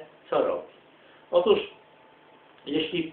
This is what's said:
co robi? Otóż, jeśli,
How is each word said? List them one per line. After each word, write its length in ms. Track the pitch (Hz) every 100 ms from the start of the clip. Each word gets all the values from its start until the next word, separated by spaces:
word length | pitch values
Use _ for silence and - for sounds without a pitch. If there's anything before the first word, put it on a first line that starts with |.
| - - -
co 160 | 147 95
robi? 260 | - - - - - - - -
Otóż, 300 | 175 202 - - - - - - - - - - - 139
jeśli, 460 | 156 160 175 160